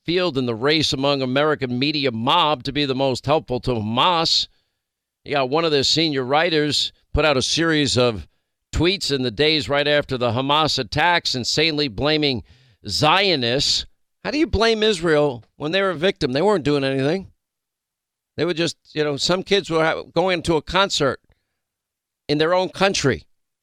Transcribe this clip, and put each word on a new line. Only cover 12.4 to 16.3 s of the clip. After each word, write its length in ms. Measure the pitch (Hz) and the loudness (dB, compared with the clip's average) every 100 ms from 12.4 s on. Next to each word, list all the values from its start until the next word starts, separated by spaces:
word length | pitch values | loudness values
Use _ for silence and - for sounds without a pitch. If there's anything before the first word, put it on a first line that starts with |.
| - - _ _ 107 | -8 -20 _ _ -8
Zionists. 960 | 90 147 180 202 160 117 127 - - - _ _ _ | 0 2 4 2 0 0 0 0 -2 -6 _ _ _
How 60 | 185 | -6
do 80 | 269 | -2
you 80 | 302 | 0
blame 360 | 190 226 226 | 2 2 2
Israel 600 | 214 196 170 151 147 120 - _ | 0 0 2 2 2 -2 -12 _
when 140 | 143 | -4
they 120 | 185 | -2
were 80 | 196 | -2
a 40 | |
victim? 380 | 160 180 196 143 | -2 -2 -2 -2